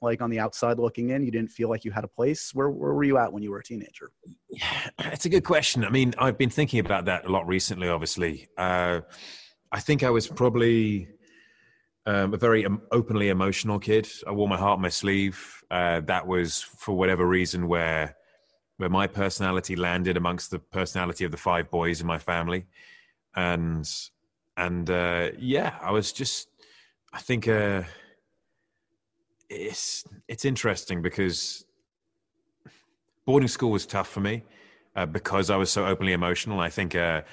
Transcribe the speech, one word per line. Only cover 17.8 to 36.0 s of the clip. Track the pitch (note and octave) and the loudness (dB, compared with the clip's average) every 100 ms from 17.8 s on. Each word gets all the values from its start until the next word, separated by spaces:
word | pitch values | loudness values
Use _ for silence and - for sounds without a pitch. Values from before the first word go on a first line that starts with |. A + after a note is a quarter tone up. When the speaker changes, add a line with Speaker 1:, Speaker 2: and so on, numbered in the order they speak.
| E2 D#2+ D2+ - _ _ _ _ _ - | 2 0 -2 -8 _ _ _ _ _ -6
Speaker 2:
where | F2+ | 0
my | F#2 G2 | 2 0
personality | G2 G2 - F#2+ F#2 - F2+ | 0 -2 0 -2 -2 -2 -2
landed | F2 F2+ F#2 F2 | 0 0 0 0
amongst | F2 F2 - | 0 -4 -6
the | F2 | -10
personality | - F#2+ F2+ F#2 F2+ E2 | -8 -6 -4 -2 -4 -2
of | F2+ | -6
the | D#2 | -4
five | F#2+ F2 D#2+ | -2 0 0
boys | E2+ E2+ E2 | 0 0 0
in | E2+ | -2
my | D#2+ | -4
family. | - E2+ E2+ F2+ F#2 _ - - _ _ _ - | -2 -2 -2 -4 -6 _ -20 -20 _ _ _ -4
And, | F2 F2 E2 D#2+ D2 - - _ _ _ _ - | 0 0 -2 -4 -6 -10 -12 _ _ _ _ -6
and, | F2+ F2 E2 | -4 -2 -2
uh, | F2+ F2 F2 F2 - | 0 0 0 -2 -4
yeah, | B2+ C#3 - - | -2 0 0 -4
I | F2 | -2
was | G#2+ G2+ | 0 0
just, | - C3 - - _ _ _ _ _ _ | -4 -6 -6 -10 _ _ _ _ _ _
I | - | -12
think, | - B2 A2+ | -4 -2 2
uh, | G#2+ G#2 G2 F2 - - _ _ _ _ _ _ _ _ _ _ _ _ _ - | 2 2 0 -4 -12 -20 _ _ _ _ _ _ _ _ _ _ _ _ _ -16
it's, | G3+ - F#3+ - - - - - | -10 -8 -8 -8 -8 -12 -18 -14
it's | A2+ C#3 | -4 -2
interesting | B2+ A2+ F#2+ - F2+ | 0 0 -2 -4 -4
because | F2 - F#2 E2 - - - _ _ _ _ _ _ _ _ _ - _ _ _ _ _ - | -2 0 -2 -2 -6 -10 -16 _ _ _ _ _ _ _ _ _ -20 _ _ _ _ _ 4
boarding | C#3 B2 | 4 4
school | - A#2+ | 2 0
was | G2+ - | 0 -2
tough | G2 F#2+ | -4 -4
for | G#2 | -2
me, | G2 A2+ - - - _ _ G2 | -2 -2 -8 -20 -20 _ _ -4
uh, | E2+ | -2
because | D#2 - G2 F#2 | -2 -2 0 2
I | G2 | 2
was | F#2 | 2
so | G#2 F#2+ | 2 2
openly | F#2 | 2